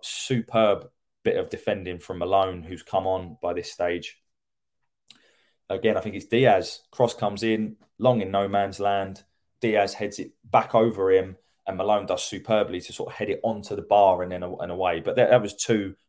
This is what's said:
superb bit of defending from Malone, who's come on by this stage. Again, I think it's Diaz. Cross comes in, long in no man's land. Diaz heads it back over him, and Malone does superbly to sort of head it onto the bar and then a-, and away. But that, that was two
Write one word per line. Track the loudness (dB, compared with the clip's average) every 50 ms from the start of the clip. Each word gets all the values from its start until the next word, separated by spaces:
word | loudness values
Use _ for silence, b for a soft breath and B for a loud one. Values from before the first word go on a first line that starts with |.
superb | -10 -10 -8 -8 -4 -2 -2 -2 -2 0 2 2 4 4 2 0 -2 -14 _ _ _ _ _ _ -2
bit | -2 -2
of | -2 -4 -6
defending | -8 -6 -4 -4 -4 -4 -4 -10 -10 -10
from | -10 -10 -8 -6
Malone, | -2 0 2 2 2 2 -2 -8 -10
who's | -12 -14 -14 -8
come | -4 -2 -2 0
on | 0 -2 -4 -4 -10 -12 -8
by | -6 -4 -4
this | -4 -8 -8
stage. | -6 -4 -2 -2 -2 -4 -6 -12 -18 _ _ _ _ _ _ _ _ _ _ _ _ _ _ _ _ _ _ _ b b b b b b b b b b b -8
Again, | -6 -2 0 0 0
I | 0
think | -2 -6 -8
it's | -10 -6
Diaz. | 0 2 4 6 6 6 4 2 -2 -8 -14 _ _
Cross | 0 0 0 0 0
comes | -2 -4 -4 -4 -2 -2
in, | 0 0 0 -2 -4 -8 _ _ _ _ 0
long | 2 2 2 2
in | 0 -2
no | 0 0 0
man's | 0 0 0 0 -2 -4 -2
land. | -2 0 0 -2 -2 -6 -10 -16 -20 _ _ _ _ _ _ -4
Diaz | -2 0 2 2 2 0 -2
heads | -6 -8 -8 -8
it | -10 -12 -12 _ _ _
back | 2 2 2 2 4 4
over | 4 4 4 2 0 2 4
him, | 4 4 4 0 -8 -18 _ _ _ _ -10
and | -8 -4
Malone | -2 0 2 2 0 0
does | -2 -4 -4 -4
superbly | -6 -8 -8 -4 0 0 0 0 0 -4 -8
to | -10 -10 -10
sort | -10 -10 -10
of | -8
head | -6 -6 -4
it | -4 -4 -4
onto | -4 -4 -6 -8 -10 -8
the | -6 0
bar | 4 6 8 8 8 6 4 0
and | -6
then | -6 -8
a-, | -8 -8 -8
and | -8 -8 -8
away. | -4 -2 -2 -2 -2 -2
But | -2 -2 2
that, | 4 6 6
that | 6 4
was | 4 2 -6
two | -6 -2 0 0 0 -2 -4 -10 _ _